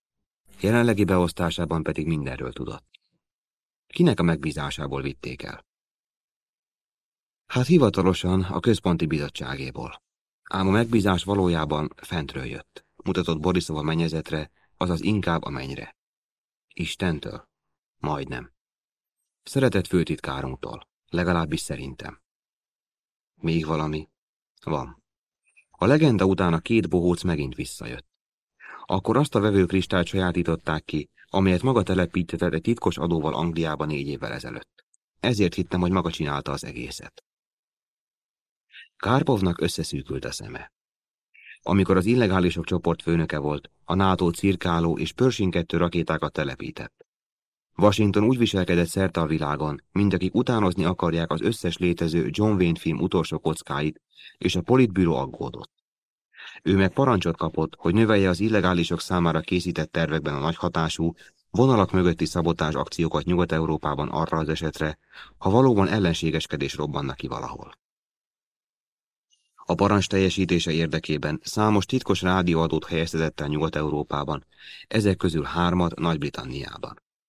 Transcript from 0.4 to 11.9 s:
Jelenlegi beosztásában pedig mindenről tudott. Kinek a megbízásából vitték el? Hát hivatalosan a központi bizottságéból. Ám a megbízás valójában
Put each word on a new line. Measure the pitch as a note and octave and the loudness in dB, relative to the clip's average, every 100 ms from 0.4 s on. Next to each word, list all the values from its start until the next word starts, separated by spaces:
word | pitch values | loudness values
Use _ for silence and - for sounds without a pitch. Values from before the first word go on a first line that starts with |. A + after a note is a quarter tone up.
| _ - | _ -4
Jelenlegi | G2 A#2 A#2 G2+ | 2 4 4 4
beosztásában | F#2 F#2 F2 - E2+ E2 E2 E2 | 4 4 2 0 -4 -2 -4 -2
pedig | D#2 D#2 D#2 | -2 -4 -2
mindenről | D#2 C2 C2 B1+ | -2 -4 -8 -10
tudott. | A#1+ B1 - _ _ _ _ _ _ _ _ _ _ _ | -10 -10 -12 _ _ _ _ _ _ _ _ _ _ _
Kinek | - F3 G#2 | 2 4 4
a | |
megbízásából | E2+ D#2+ D2+ C#2+ C#2+ - C#2 C#2 | 2 2 -2 -4 -6 -6 -6 -6
vitték | C2+ C2+ - B1+ | -6 -8 -12 -10
el? | - - - _ _ _ _ _ _ _ _ _ _ _ _ _ _ _ _ _ - | -12 -14 -18 _ _ _ _ _ _ _ _ _ _ _ _ _ _ _ _ _ -6
Hát | B2 B2+ | -2 4
hivatalosan | E3+ A2+ F#2+ F#2 F2+ F#2 F#2 | 6 6 4 2 2 2 0
a | F2+ F2+ | 0 -2
központi | - - F#2 E2+ E2 | 2 2 2 0 0
bizottságéból. | D2+ C#2+ - B1+ C2+ C2 - B1 - _ _ _ _ - | -2 -4 -8 -10 -8 -10 -10 -12 -14 _ _ _ _ -8
Ám | F#2+ F#2+ | -2 2
a | |
megbízás | G2+ A#2 A#2 G2 F2+ | 2 4 2 4 2
valójában | F#2 G2+ F2+ E2 D2+ D2+ D2+ | 0 0 2 2 0 -2 -4